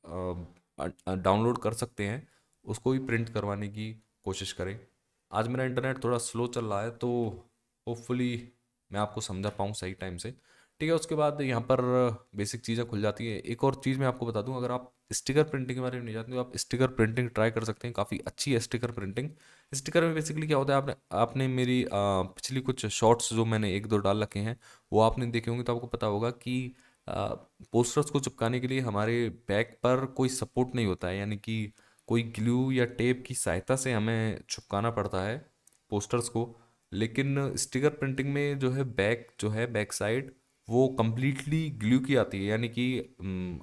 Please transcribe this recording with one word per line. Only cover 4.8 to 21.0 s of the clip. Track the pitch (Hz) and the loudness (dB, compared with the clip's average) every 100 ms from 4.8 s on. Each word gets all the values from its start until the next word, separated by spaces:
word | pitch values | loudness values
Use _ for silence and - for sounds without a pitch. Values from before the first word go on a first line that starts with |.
| - _ _ _ _ | -14 _ _ _ _
आज | 98 113 | -2 0
मेरा | 127 | 0
इंटरनेट | 131 127 131 131 | 0 0 -2 -2
थोड़ा | 117 120 | 0 0
स्लो | - - 120 | 0 -2 -2
चल | 123 | -2
रहा | 113 101 | -2 -2
है, | 110 | -4
तो | 117 120 120 113 87 - _ _ _ - | -4 -2 0 0 -4 -14 _ _ _ -10
hopefully | 117 117 127 123 120 117 _ _ _ _ | -10 -4 -2 0 -2 -8 _ _ _ _
मैं | 101 | -4
आपको | 104 110 | -4 -4
समझा | - 95 101 | -6 -4 -4
पाऊँ | - 101 | -4 -6
सही | 107 92 | -4 -8
टाइम | 95 92 87 | -8 -8 -8
से। | - 127 _ _ _ _ | -10 -12 _ _ _ _
ठीक | 156 | 0
है, | |
उसके | 165 160 | 0 0
बाद | 156 151 143 | 0 2 2
यहाँ | 135 120 | 0 0
पर | 117 131 123 127 123 107 - | 2 2 4 4 4 0 -8
बेसिक | 101 104 120 | -6 -4 -4
चीज़ें | - 117 117 | -4 -2 -2
खुल | 104 | 0
जाती | 104 104 113 | 0 0 -4
हैं। | 104 | -6
एक | - 117 | -6 0
और | 139 | 2
चीज़ | - - 135 | 2 0 2
मैं | 135 | 0
आपको | 127 117 | 0 -2
बता | 110 | -2
दूँ, | 113 131 | -2 -4
अगर | 123 | -4
आप | 123 123 _ _ | -4 -6 _ _
स्टिकर | 117 - 139 | -4 2 2
प्रिंटिंग | 151 139 127 127 | 2 0 -4 -4
के | |
बारे | 127 123 | -4 -4
में | |
नहीं | 120 | -6
जानते, | 110 117 | -8 -6
तो | 127 | -4
आप | 127 - | -4 -6
स्टिकर | - 120 131 | -2 2 2
प्रिंटिंग | 131 110 117 123 | 6 4 4 0
ट्राई | - 110 | 2 2
कर | 113 | 2
सकते | 110 107 120 | -2 -4 -4
हैं। | |
काफ़ी | 117 101 - | -2 -2 -2
अच्छी | - - - | -6 -4 0
है | 120 | 2
स्टिकर | - 120 120 | 2 -2 -2
प्रिंटिंग। | 113 98 98 147 156 - - _ | -4 -6 -4 -6 -10 -20 -20 _
स्टिकर | 135 147 170 | -8 0 4
में | 165 | 4
basically | 160 156 156 156 | 2 -2 -4 2
क्या | 143 | 2
होता | 139 | 4
है, | 139 | 2
आपने, | 135 - | 0 -6